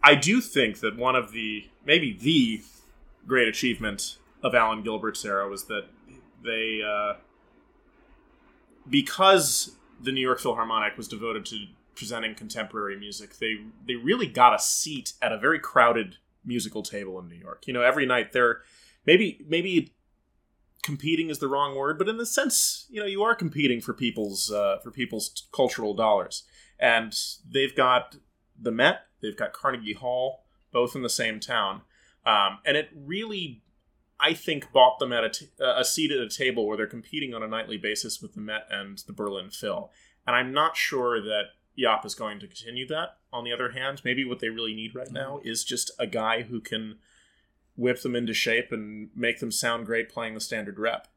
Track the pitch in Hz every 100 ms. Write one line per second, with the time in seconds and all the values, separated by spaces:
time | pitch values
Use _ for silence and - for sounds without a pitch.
0 | 143 147 139 240 - 139 117 101 110 110
1 | 123 127 120 113 110 107 - _ - 165
2 | 147 95 120 160 120 110 - - _ -
3 | - - - 131 113 107 127 117 113 101
4 | - - _ _ 127 123 110 110 107 110
5 | 110 - 110 98 98 98 - 104 - -
6 | - - _ _ 117 113 113 110 104 104
7 | 104 101 _ _ _ _ _ _ _ _
8 | _ - _ _ _ _ _ _ - 139
9 | 139 - 190 190 143 - - - _ _
10 | 123 135 127 127 131 117 113 113 104 -
11 | 107 110 113 110 98 110 101 - _ -
12 | 107 117 113 107 110 113 107 110 101 98
13 | 104 98 104 - 113 107 107 - - 120
14 | 123 240 180 117 123 107 - - 156 143
15 | - - 120 110 120 160 - - 117 117
16 | 98 - _ _ - 120 107 110 101 104
17 | 98 92 90 85 87 - - 123 123 151
18 | 131 123 107 127 120 117 - _ - _
19 | - 180 208 - 151 165 180 180 - _
20 | _ _ _ _ _ _ _ _ - 143
21 | 151 160 165 147 139 139 143 135 139 156
22 | 190 226 233 - 285 - - - - 226
23 | 208 196 214 226 170 143 143 120 110 110
24 | 123 113 104 98 - 104 101 95 - 127
25 | 120 110 - - - - 127 - 110 98
26 | 110 104 90 - - _ - _ 123 117
27 | 110 - - - - 127 135 - 127 127
28 | - - _ _ _ _ 117 113 139 180
29 | - _ 110 101 107 - 139 127 107 101
30 | 127 123 127 131 _ _ _ 123 120 135
31 | 123 - 117 110 - 120 98 95 - _
32 | _ _ - 107 98 98 - 147 151 151
33 | 139 185 220 208 170 113 _ _ _ _
34 | _ _ 147 160 - 151 - 135 127 -
35 | 131 120 110 - 151 _ 131 117 123 -
36 | 151 143 113 - 131 120 107 107 107 120
37 | - 151 139 117 110 110 110 107 104 107
38 | 113 - 107 - 107 107 107 101 98 98
39 | - 98 104 98 92 - 107 90 - _
40 | _ _ - 123 127 139 160 - - 139
41 | 123 117 104 107 104 _ _ - 120 110
42 | 107 - 107 104 101 - 117 120 131 156
43 | 170 _ _ 123 120 120 123 123 131 139
44 | 127 127 131 120 117 113 113 110 110 123
45 | 127 131 135 143 - 113 - 120 - -
46 | 113 113 110 113 120 120 110 113 110 107
47 | _ _ _ _ _ _ _ - 123 123
48 | 131 120 117 110 - 117 120 113 107 107
49 | 107 - 117 117 117 110 120 117 110 113
50 | 113 - 113 110 - 117 101 101 110 117
51 | -